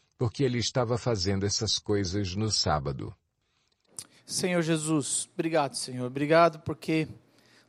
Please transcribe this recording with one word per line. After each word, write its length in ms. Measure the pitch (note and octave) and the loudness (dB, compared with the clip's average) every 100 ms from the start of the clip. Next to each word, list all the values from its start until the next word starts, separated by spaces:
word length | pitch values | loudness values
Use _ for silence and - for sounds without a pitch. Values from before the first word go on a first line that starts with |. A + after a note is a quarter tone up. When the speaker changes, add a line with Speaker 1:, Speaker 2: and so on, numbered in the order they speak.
| _ - | _ -4
Speaker 1:
porque 240 | A#2+ - | -4 0
ele 160 | C3+ A#2+ | 0 0
estava 400 | G#2 C3 A2+ A#2+ | -2 0 0 0
fazendo 480 | B2+ A2 F#2+ G2 G2 | 0 0 0 0 0
essas 320 | - G#2+ - | 0 -2 -2
coisas 560 | - G#2 F#2 G2+ F#2+ | 0 0 0 -2 -4
no 160 | F#2 A2 | -2 -2
sábado. 640 | - F#2 D2+ C#2 C2 G#1 - _ _ _ _ _ _ _ - - _ - | 0 0 0 -2 -6 -8 -12 _ _ _ _ _ _ _ -18 -18 _ -10
Speaker 2:
Senhor 360 | - F#3 F3+ | -4 0 2
Jesus, 680 | D#3+ D#3+ D#3 D#3 C3 - - | 2 0 2 0 0 -4 -4
obrigado, 420 | - E3 D#3+ C#3 - | -4 0 2 2 -2
Senhor. 300 | - B2+ B2 | -8 -6 -6
Obrigado 540 | C3+ D3 D#3+ E3+ D#3 | -2 4 6 6 4
porque 480 | - D#3 - D#3+ D#3 - _ _ _ _ | -8 -6 -2 0 -2 -8 _ _ _ _